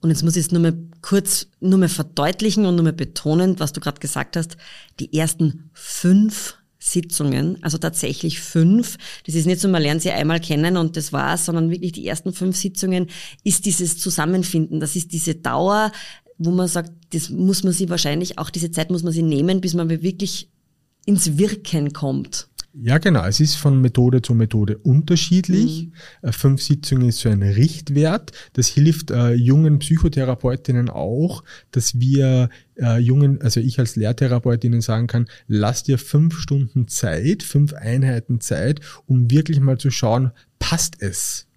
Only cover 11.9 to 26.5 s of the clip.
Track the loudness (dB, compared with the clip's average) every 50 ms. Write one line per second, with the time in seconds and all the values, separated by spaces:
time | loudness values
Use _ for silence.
11.9 | -8 -8 -8 -8 -8 -6 -8 -8 -8 -4 -4 -4 -4 -2 -4 -6 -6 -4 -4 -2
12.9 | -2 -2 -2 -4 -8 -16 -18 -18 -20 _ _ -2 -2 0 0 -2 -2 -2 -2 -4
13.9 | -4 -4 -4 -6 -4 -2 -2 0 0 0 -2 0 0 -2 -2 -2 -2 -4 -4 -4
14.9 | -4 -6 -6 -4 -6 -6 -4 -4 -4 -4 -4 -4 -2 0 0 2 2 2 0 -2
15.9 | -4 -8 -18 -18 -20 -20 _ _ -12 _ -2 0 0 0 0 0 -2 -4 -6 -8
16.9 | -12 -20 _ _ -8 -8 -6 -6 -4 0 2 2 2 2 0 0 0 0 -2 -2
17.9 | -2 -2 -2 -2 -2 -2 -4 -6 -8 -10 -12 -10 -8 -6 -6 -6 -4 -4 -4 -2
18.9 | -2 -2 -2 -2 -2 0 0 0 2 2 2 2 0 0 -2 -2 -2 -2 0 0
19.9 | -2 -2 -2 -4 -4 -4 -6 -6 -6 -8 -12 _ _ _ _ _ _ _ _ _
20.9 | _ _ _ 0 0 2 2 0 2 2 2 0 0 -4 -8 -4 -2 -2 -2 -2
21.9 | -4 -4 -4 -4 -4 -4 -6 -6 -8 -10 -12 _ _ -16 -16 _ _ -6 0 2
22.9 | 2 4 4 4 2 2 2 0 2 2 2 2 0 0 2 2 4 4 4 2
23.9 | 4 4 2 4 4 2 2 2 2 2 2 2 2 0 0 0 -2 -2 2 4
24.9 | 4 4 4 4 2 0 2 2 2 2 2 2 2 2 2 2 0 -4 -10 -12
25.9 | -14 -20 -20 -20 -20 _ -6 -6 -4 2 2 2